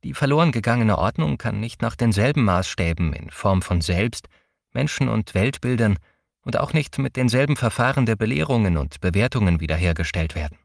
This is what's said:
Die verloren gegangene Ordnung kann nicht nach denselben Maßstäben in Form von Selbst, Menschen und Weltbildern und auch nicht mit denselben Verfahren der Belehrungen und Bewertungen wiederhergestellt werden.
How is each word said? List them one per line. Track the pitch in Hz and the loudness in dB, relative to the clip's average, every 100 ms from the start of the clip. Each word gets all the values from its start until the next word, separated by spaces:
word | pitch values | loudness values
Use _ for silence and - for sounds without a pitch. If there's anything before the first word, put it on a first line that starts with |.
Die | - | -10
verloren | 139 139 147 170 | -4 0 2 2
gegangene | 120 107 120 113 104 | 2 0 2 2 2
Ordnung | 95 - 156 143 | 0 0 -2 -2
kann | 120 104 | -4 -4
nicht | 113 - | -6 -4
nach | 117 - | -6 0
denselben | 117 98 113 151 110 | 0 2 2 2 2
Maßstäben | 90 90 - 85 82 85 | 2 0 -2 -2 0 -2
in | - - | -2 -10
Form | - 101 95 | -4 0 2
von | - 87 | 2 0
Selbst, | 82 90 113 - - _ _ _ _ | 0 0 0 -4 -16 _ _ _ _
Menschen | 123 147 - 131 | -4 -4 -2 0
und | 110 104 | 0 -2
Weltbildern | - 110 139 123 123 113 98 _ _ _ _ | 0 0 0 -2 2 2 2 _ _ _ _
und | - - | -6 -4
auch | - | 0
nicht | 160 147 - | -2 -2 -4
mit | 135 - | -4 0
denselben | 127 123 143 147 | 2 2 2 2
Verfahren | 120 - 123 135 117 | 0 0 0 2 0
der | 110 | 2
Belehrungen | 110 139 151 123 101 82 | 0 -2 0 2 2 2
und | 71 - | -2 -4
Bewertungen | 92 90 120 120 101 82 | -2 0 0 2 2 2
wiederhergestellt | 78 80 87 82 82 - 80 82 | 0 0 0 0 -2 -2 -4 -4
werden. | 76 - | -8 -10